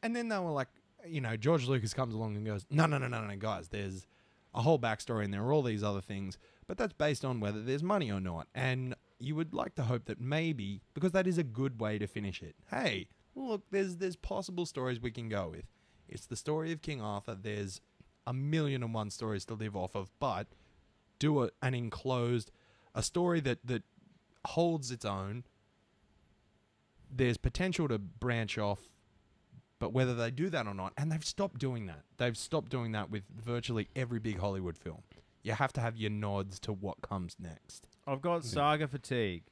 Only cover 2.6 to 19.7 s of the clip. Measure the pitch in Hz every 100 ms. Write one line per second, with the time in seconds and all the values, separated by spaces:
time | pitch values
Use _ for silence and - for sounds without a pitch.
2.6 | - 147 160 143 127 120 107 101 110 98
3.6 | 82 104 98 95 - _ _ _ _ 117
4.6 | 117 160 120 107 - 113 104 98 113 151
5.6 | 127 107 104 98 92 98 98 90 - -
6.6 | - 190 226 - 151 135 135 123 104 104
7.6 | 113 139 170 202 135 98 92 82 - -
8.6 | 131 127 127 123 _ _ 127 151 160 -
9.6 | - - 120 123 - 113 123 147 165 143
10.6 | 98 101 - - 180 185 185 170 147 110
11.6 | 135 120 107 107 101 - 101 90 85 -
12.6 | - 202 233 101 - _ _ - 269 214
13.6 | - 196 196 175 185 170 - 196 190 175
14.6 | 170 - 127 123 123 113 113 104 90 78
15.6 | - _ _ _ - - - 117 - 156
16.6 | 160 160 - 139 107 101 101 98 107 104
17.6 | 101 92 _ _ - _ - 127 139 160
18.6 | 147 135 117 113 107 - 110 104 - 110
19.6 | 107